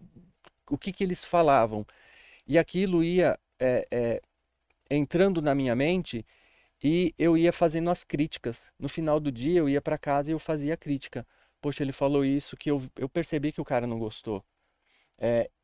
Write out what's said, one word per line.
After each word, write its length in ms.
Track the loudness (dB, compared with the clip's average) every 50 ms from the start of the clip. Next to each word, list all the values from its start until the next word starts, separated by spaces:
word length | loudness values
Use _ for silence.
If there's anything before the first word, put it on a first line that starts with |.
| -20 -20 _ -20 -20 _ _ _ _ -20 _ _ _ -6
o 80 | -6 -6
que 140 | -4 -8
que 120 | -4 -2 -2
eles 180 | -2 -2 -4 -6
falavam. 640 | 0 2 4 6 6 6 6 4 2 0 -4 -6 -8 -14 _ -20 -20 -20 -20 -20 -20 -20 -18 _
E 120 | 2 2 2
aquilo 440 | 2 2 0 -2 0 2 2 2
ia, 380 | 2 2 2 2 2 2 2 -2 _ _ _ -2
é, 260 | 0 2 2 0 0 -2
é, 320 | -2 -2 0 0 -2 -4 -6 _ _ _ _ _ _ _ _ _ _ _ _ -2
entrando 520 | 0 0 0 0 2 2 2 2 2 0
na 140 | 0 0 0
minha 200 | 2 2 0 0
mente 500 | 2 2 0 0 -2 -2 -4 -8 -10 -10 _ _ _ _ _ _ _ _ _ _ _ 0
e 300 | 2 2 2 2 0 0 2
eu 200 | 2 4 4 6
ia 160 | 4 2 2
fazendo 360 | 2 0 2 2 0 0 0
as 140 | -2 -4 -4
críticas. 640 | -6 -2 -2 -2 -2 -4 -8 -8 -8 -8 -8 -14 _ _ -10
No 120 | -10 -8
final 300 | -6 -4 -2 0 0 0
do 120 | 0 -2
dia 280 | -6 -4 -2 2 2 2
eu 100 | 2 2
ia 120 | 0 0
pra 160 | 0 -2 -6 -4
casa 340 | -2 -2 0 0 0 -2
e 20 | -4
eu 60 | -6
fazia 340 | -4 -4 -4 -2 -2 -4 -4
a 40 | -4
crítica. 480 | -4 -6 -6 -6 -6 -10 -12 -12 -12 _ _ _ _ _ _ _
"Poxa, 200 | -6 -6 -4 -4
ele 120 | -4 -6 -2
falou 320 | 0 0 2 2 2 2
isso 320 | 2 0 -2 -4 -6 -14 -8
que 120 | -4 -2
eu, 140 | -2 -2 -4 -8 -8 -8
eu 100 | -8 -4
percebi 440 | -4 -4 -4 -2 -4 -4 -4 -4
que 100 | -6 -6
o 40 | -6
cara 220 | -2 -2 -2 -2 -2
não 100 | -4 -4
gostou. 460 | -6 -8 -8 -10 -8 -6 -6 -6 -8 _ _ _ _ _ _ _ _ _ _ _ _ _ _ -4
É, 320 | -2 0 2 0 0 -2 _ _